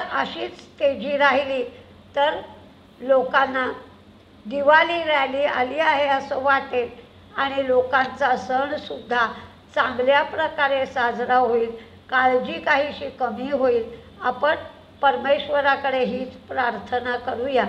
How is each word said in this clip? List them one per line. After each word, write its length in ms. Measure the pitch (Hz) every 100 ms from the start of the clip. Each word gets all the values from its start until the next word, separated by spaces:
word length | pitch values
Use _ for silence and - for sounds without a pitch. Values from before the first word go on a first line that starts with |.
| -
अशीच 680 | - 269 339 339 - - -
तेजी 360 | 285 240 262 285
राहिली 480 | 285 262 269 269 240 - - - - 285
तर 240 | 294 - - - - - - -
लोकांना 680 | 247 262 254 285 262 262 254 - - - - - - - 208
दिवाळी 580 | 277 285 311 339 339
rally 400 | 311 294 269 269
आली 340 | 294 254 254 285
आहे 300 | 320 285 285
असं 340 | 269 269 269
वाटेल 460 | 269 269 262 247 240 - - - - -
आणि 300 | 269 269 269
लोकांचा 720 | 254 254 269 262 - 277 254
सणसुद्धा 960 | - 254 285 302 - 269 - 240 220 - - - -
चांगल्या 480 | 302 247 240 254 285
प्रकारे 640 | 294 311 311 311 277 269 262
साजरा 500 | 269 233 220 240 254
होईल. 400 | 247 233 226 - - - -
काळजी 420 | 254 254 254 254
काहीशी 580 | 320 320 277 294 277 277
कमी 400 | - 247 208 -
होईल. 400 | 277 262 233 220 - - -
आपण 360 | 220 247 294 - - - - -
परमेश्वराकडे 1040 | 277 247 269 294 294 285 277 269 277 262
हीच 240 | 220 254 254
प्रार्थना 880 | - - 269 240 214 - 247 247 240
करूया. 480 | 262 226 262 262